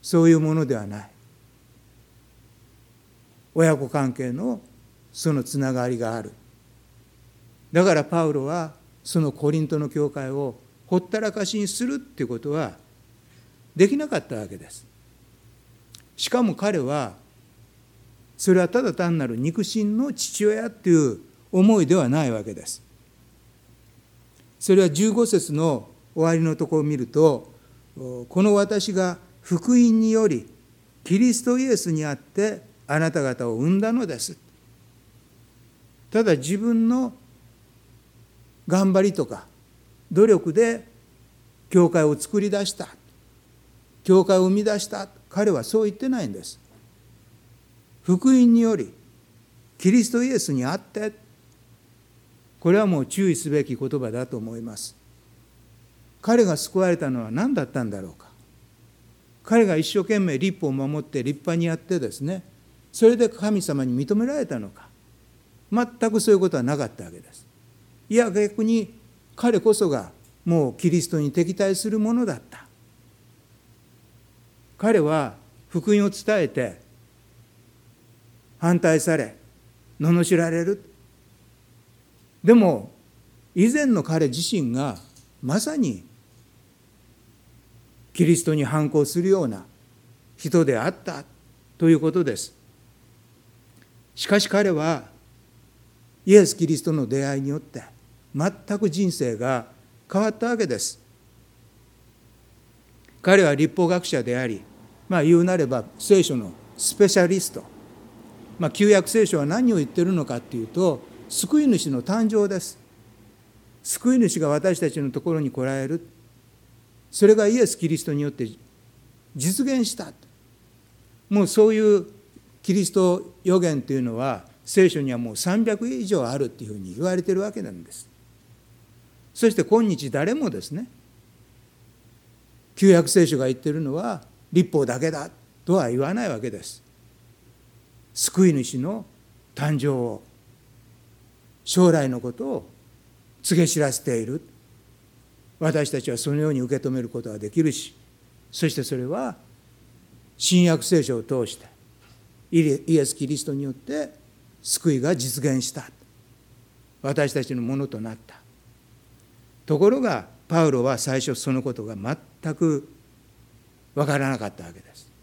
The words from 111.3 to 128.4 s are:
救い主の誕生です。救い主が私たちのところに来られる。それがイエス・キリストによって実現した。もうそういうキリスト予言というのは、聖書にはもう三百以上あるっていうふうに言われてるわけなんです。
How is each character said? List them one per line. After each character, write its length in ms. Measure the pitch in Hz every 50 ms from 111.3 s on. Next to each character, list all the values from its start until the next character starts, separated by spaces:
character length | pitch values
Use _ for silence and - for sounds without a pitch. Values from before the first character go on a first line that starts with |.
救 320 | - - - 180 - 302 302
い 40 |
主 240 | 277 226 170 - 156
の 120 | 135 127 123
誕 260 | - 185 226 226 220
生 180 | 214 214 202
で 140 | 196 196 185
す。 180 | - - - _ - _ _ _ - - - _ - - _ _ _ _ _ - _ _ _ _ _
救 340 | - - - - 247 254
い 20 | 254
主 200 | 233 180 - -
が 100 | 156 147
私 300 | 143 151 147 190 175 -
た 120 | 175 151
ち 100 | - 165
の 100 | 143 135
と 120 | 123 143 -
こ 100 | 175 165
ろ 80 | 156
に 100 | 151 135
来 140 | 123 - 127
ら 160 | 131 135 135
れ 80 | 135 135
る。 180 | 156 170 170 - _ _ - _ _ _ _ _ _ _ _ _ - _ _ _ _ _ _ _
そ 160 | - - 208
れ 80 | 202 214
が 140 | 214 214 208
イ 80 | 226
エ 100 | 254 233
ス・ 120 | 190 - -
キ 100 | - 160
リ 80 | 160
ス 80 | 156 -
ト 80 | - 151
に 80 | 143
よ 80 | 147 143
っ 40 | 139
て 160 | - 127 110 107 - - _ _ _ _ - _ _ _ _ _ _ _ _ _
実 300 | 147 127 262 294 277 269
現 200 | 262 269 262 233
し 100 | - -
た。 180 | - 185 151 147 _ - _ _ _ _ _ _ _ _ _ _ _ _ _ _ _ _ _ _ _ _ _
も 120 | 202 208 196
う 40 |
そ 220 | 170 - 220 214 220
う 60 | 220
い 220 | 214 220 214 208
う 100 | 196 165 - - - _ _ _ - _ _ _ _ _
キ 120 | - 185
リ 100 | 202 190
ス 80 | - -
ト 420 | 202 185 180 175 190 - - - - _
予 140 | 185 180 190
言 220 | 175 170 156 139
と 140 | 123 - 135
い 40 | 135
う 40 | 123
の 160 | 123 113 113
は、 260 | 127 139 123 95 - - - _ _
聖 260 | - - 196 185 175
書 100 | 165 160
に 100 | 143 135
は 60 | 123
も 160 | 120 120 113 107
う 40 |
三 280 | 104 - 180 185 214 226
百 240 | 226 214 202 233 240
以 160 | 262 254 233
上 240 | 190 208 170 127 117
あ 80 | 127
る 100 | 143 143
っ 20 | 117
て 140 | - - 120
い 20 | 107
う 40 | 107
ふ 40 |
う 20 | 104
に 160 | 95 92 90
言 100 | 107 156
わ 120 | 180 185
れ 60 | 180 175
て 120 | 190 190
る 60 | 185
わ 100 | 196 208
け 120 | 196 - 196
な 80 | -
ん 120 | 95 87 82
で 80 | -
す。 240 | - - - _ _ _ _ _ _ _